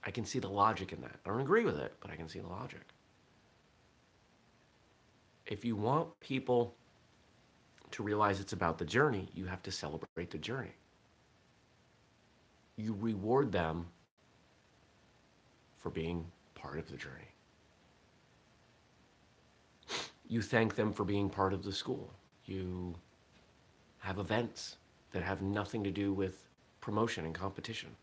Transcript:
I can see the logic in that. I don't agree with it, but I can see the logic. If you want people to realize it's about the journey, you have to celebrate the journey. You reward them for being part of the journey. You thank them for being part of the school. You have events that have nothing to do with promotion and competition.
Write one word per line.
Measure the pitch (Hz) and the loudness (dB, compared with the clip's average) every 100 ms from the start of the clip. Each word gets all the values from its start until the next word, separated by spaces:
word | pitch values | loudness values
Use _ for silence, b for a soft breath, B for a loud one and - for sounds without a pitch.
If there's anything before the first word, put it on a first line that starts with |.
I | 113 | -4
can | 113 101 | -4 -2
see | 127 | -4
the | 98 | -2
logic | 101 104 101 95 | 6 6 6 -4
in | - | -8
that. | 62 - - | -10 -10 -2
I | |
don't | 110 | 0
agree | 139 214 | 4 6
with | 156 73 | 6 0
it, | 62 - | -2 -6
but | - | -12
I | 80 | -10
can | 80 | -8
see | 92 | -8
the | 90 | -8
logic. | 92 131 - - - _ _ _ - _ _ _ _ _ _ _ _ _ _ _ _ _ _ _ _ _ _ _ _ - | -8 -8 -12 -18 -20 _ _ _ -20 _ _ _ _ _ _ _ _ _ _ _ _ _ _ _ _ _ _ _ _ -8
If | 104 | -4
you | 120 107 | -2 0
want | 107 143 170 - | 4 2 2 -8
people | - 131 - 123 117 - - - - - - - - _ - - - | -4 -4 4 4 4 -4 -20 -20 -20 -20 -20 -20 -20 _ -20 -20 -14
to | - | -4
realize | 104 104 104 95 | 0 4 6 4
it's | 73 | -2
about | 95 87 80 | 0 0 0
the | 82 | 2
journey, | 117 147 107 90 | 4 4 4 -4
you | - 92 | -6 -6
have | 90 | -6
to | - | -6
celebrate | 90 76 78 - - 90 | -6 -6 -6 -8 -8 -6
the | 80 | -6
journey. | 90 131 95 - _ _ _ _ _ - _ _ _ _ _ _ _ _ _ _ _ _ _ - | -6 -6 -6 -12 _ _ _ _ _ -20 _ _ _ _ _ _ _ _ _ _ _ _ _ -4
You | 107 104 | -2 0
reward | 113 104 104 127 143 | 0 0 4 4 6
them | 92 82 82 85 - _ _ _ - _ - _ _ - _ - _ _ _ _ _ - - | 4 2 0 -4 -12 _ _ _ -20 _ -20 _ _ -20 _ -20 _ _ _ _ _ -20 -8
for | 87 | -6
being | 82 80 85 85 - - - | -4 -2 -2 -6 -14 -20 -14
part | 69 73 | -10 -8
of | - | -8
the | 67 | -10
journey. | 69 64 - - _ _ _ _ - _ _ - - - _ - - - _ _ - _ _ _ _ _ _ _ - B B - - | -12 -12 -18 -20 _ _ _ _ -20 _ _ -20 -20 -20 _ -20 -20 -20 _ _ -20 _ _ _ _ _ _ _ -6 B B -12 -2
You | 113 | -2
thank | 104 120 110 - | 4 4 4 4
them | 107 | 2
for | - | 2
being | 95 101 101 | 2 2 2
part | 95 95 | 4 2
of | 95 | 2
the | 95 | -2
school. | 95 - 127 - - - _ - | -4 -4 -4 -6 -16 -20 _ -8
You | 95 92 90 90 85 - _ _ - - _ - - - - | -6 -4 -4 -6 -8 -14 _ _ -20 -20 _ -20 -20 -20 -10
have | 98 92 | -6 -4
events | 90 110 117 - - - - - - | 2 2 2 -4 -12 -14 -20 -20 -6
that | 90 | -4
have | 87 92 | -2 0
nothing | 95 101 101 117 | 0 0 0 -2
to | 101 | -2
do | 95 101 | 0 0
with | 98 95 - - _ - - | 2 -2 -4 -18 _ -20 -12
promotion | - 104 113 - 80 | -2 2 2 0 -4
and | 82 | -4
competition. | 95 - - 113 - - | -4 -6 -8 -8 -10 -16